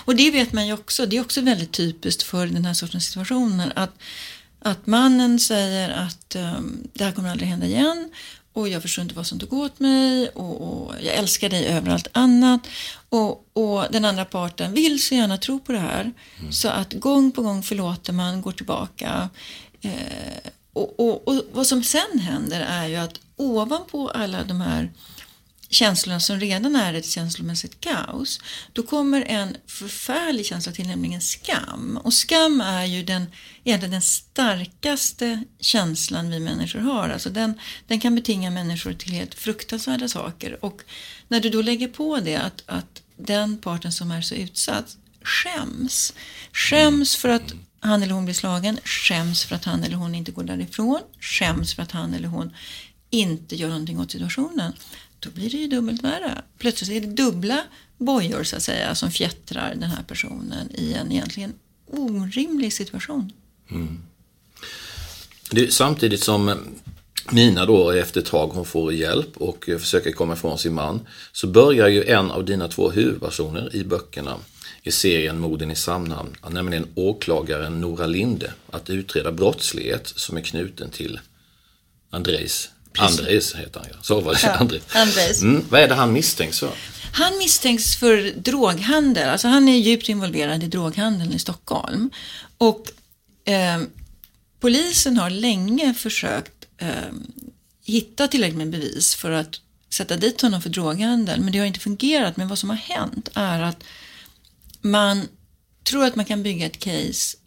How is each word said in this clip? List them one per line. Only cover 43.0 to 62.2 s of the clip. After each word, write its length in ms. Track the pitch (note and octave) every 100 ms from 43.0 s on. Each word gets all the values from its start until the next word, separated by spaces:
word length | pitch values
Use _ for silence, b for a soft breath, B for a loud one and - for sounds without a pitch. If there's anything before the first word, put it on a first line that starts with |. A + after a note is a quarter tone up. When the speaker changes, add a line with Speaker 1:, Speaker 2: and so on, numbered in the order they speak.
| _ -
Speaker 1:
den 420 | - G#3 G#3+ G#3+
parten 340 | F#3+ E3+ F3
som 180 | E3+ F3
är 120 | E3
så 120 | E3
utsatt 640 | - F3+ - - - A#3+ - _ _
skäms. 920 | - - F4 E4+ - - C4 - - - B B B
Skäms 640 | - - D4 D4+ D4 C#4 -
för 120 | B3
att 240 | A#3 A3+ - - _
han 220 | G#3+ G#3
eller 100 | F#3+
hon 100 | F#3+
blir 100 | F#3
slagen, 440 | F3+ F#3+ F3+ G3 A3
skäms 600 | - - - E3+ E3+ E3
för 100 | - F3
att 80 |
han 200 | F3+ E3+
eller 120 | E3+ F3
hon 180 | E3+
inte 180 | E3+ E3
går 100 | E3+
därifrån, 560 | E3+ F3+ F3+ - A3 D4+ G#4+ -
skäms 540 | - - F3+ E3 E3
för 80 | -
att 100 | E3+
han 220 | E3+ E3
eller 140 | E3+ E3+
hon 240 | E3+ E3+ B B B B B -
inte 460 | A#3 F#3+ D#3+ - E3
gör 120 | D#3+
någonting 320 | D#3+ D#3+ E3+
åt 100 | F3
situationen. 600 | - F3 G#3+ D#4 E4 E3+ - B B B -
Då 100 | -
blir 200 | E3+ G#3+
det 60 | C#4
ju 100 | D4+
dubbelt 340 | B3+ A#3 A#3
värre. 400 | C4 E4 F#4 - - -
Plötsligt 320 | A#3+ A#3 F#3
är 100 | G#3+ G#3
det 60 |
dubbla 500 | G#3 C4 F3 G3 C#4 - b b -
bojor, 460 | B3 C4 F3 -
så 120 | D#3+ -
att 60 |
säga, 320 | - - -
som 160 | F3 -
fjättrar 640 | - E3+ - - - -
den 160 | - E3+
här 120 | -
personen 680 | - - - - - - -
i 180 | - E3+
en 200 | - E3
egentligen 400 | F3 E3 G3 G3+ - _ _ -
orimlig 800 | C#4+ C4 G3+